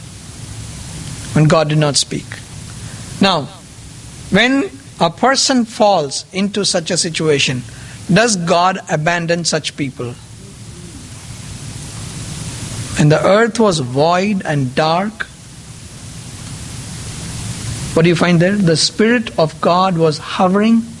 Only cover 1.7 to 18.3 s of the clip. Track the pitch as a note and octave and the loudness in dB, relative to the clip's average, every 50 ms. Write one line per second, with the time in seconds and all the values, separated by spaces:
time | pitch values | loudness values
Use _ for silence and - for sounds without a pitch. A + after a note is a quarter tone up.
1.7 | D3+ D#3 D3+ D3 C#3 - - - - D3 - - - - - - - - - - | 2 2 2 2 2 2 0 -2 -4 -8 -8 -8 -12 -14 -14 -16 -16 -16 -14 -14
2.7 | - - - - - - - - - - G3 G3 F#3 D#3+ C3+ C#3+ - - - - | -14 -12 -12 -12 -12 -12 -12 -8 -2 2 4 4 4 2 0 -4 -8 -14 -20 -20
3.7 | - - - - - - - - - - - - - F#3 A3+ B3+ C4+ C#4 D4 G4 | -20 -20 -20 -18 -18 -18 -18 -18 -18 -16 -6 0 2 4 4 4 4 2 0 -2
4.7 | - - - - - - F3+ E3+ E3 - - B3+ C4+ B3+ - - C#4 B3+ A#3 A3 | -4 -12 -18 -14 -4 0 0 0 0 2 2 2 2 2 2 2 2 2 2 0
5.7 | - - A3 G#3 G3+ F3+ D3+ C#3 C3+ - - - - F#3 G3 G3+ G#3 G#3+ G3 - | 0 2 4 4 4 4 2 0 -4 -8 -10 -8 -4 -2 -2 -2 0 -2 -2 0
6.7 | - F#3 E3 - G3 E3 - F3+ D#3 - E3 D#3 D3 C#3 B2+ - C#3 B2 - - | 0 -2 -2 -2 -2 -2 -2 -2 -2 0 2 2 2 4 2 0 0 -2 -6 -10
7.7 | - - - - - - - - - F#3 A3+ B3 A3 F#3 E3+ E3 F#3 E3+ F3 F#3 | -12 -16 -16 -16 -16 -10 -2 2 4 4 4 4 2 0 0 2 4 4 4 4
8.7 | F#3+ F#3 - - F#3 D#3 D3+ E3+ E3+ F3 E3+ E3 E3+ F3 E3+ - - D#3 D3 - | 2 0 -2 -4 -2 0 0 2 0 0 0 0 0 0 0 0 -2 -2 -2 -4
9.7 | - - D#3 C3+ B2+ - B2 A#2+ B2 - - - - - - - - - - - | -6 -6 -6 -6 -6 -6 -8 -10 -10 -12 -16 -18 -18 -18 -18 -18 -18 -18 -18 -18
10.7 | - - - - - - - - - - - - - - - - - - - - | -16 -16 -16 -16 -16 -16 -16 -16 -16 -16 -16 -16 -14 -14 -14 -14 -14 -12 -12 -12
11.7 | - - - - - - - - - - - - - - - - - - - - | -12 -12 -12 -12 -12 -12 -12 -10 -10 -10 -10 -10 -10 -10 -10 -10 -10 -10 -10 -10
12.7 | - - - - - - D#3+ D3+ D3+ D#3 - - F#3+ G#3 A3+ A#3 A3+ - A3+ G#3 | -8 -8 -8 -4 0 4 6 6 6 6 6 6 6 6 6 4 4 4 4 4
13.7 | F3+ D#3 C3+ A#2+ B2 C3+ D3 E3 F3 F3+ F#3+ G#3 G#3+ F#3+ - - D#3 C#3+ C3+ B2+ | 4 2 -2 -2 0 2 4 4 4 4 2 2 0 -2 -2 -2 0 0 0 0
14.7 | B2 - D#3+ D#3+ D#3+ F3 G3 G#3+ G#3+ - - - - - - - - - - - | 0 0 2 2 2 2 0 -2 -4 -8 -10 -12 -14 -20 -20 -20 -20 -18 -18 -18
15.7 | - - - - - - - - - - - - - - - - - - - - | -18 -18 -18 -18 -16 -16 -16 -16 -14 -14 -14 -14 -14 -14 -14 -12 -12 -12 -12 -12
16.7 | - - - - - - - - - - - - - - - - - - - - | -12 -12 -12 -12 -10 -10 -10 -10 -10 -10 -10 -10 -8 -8 -8 -8 -8 -8 -8 -8
17.7 | - - - - - D#3+ D#3+ F3 E3+ D#3+ - F3 | -6 -6 -6 -2 0 4 4 4 4 4 4 4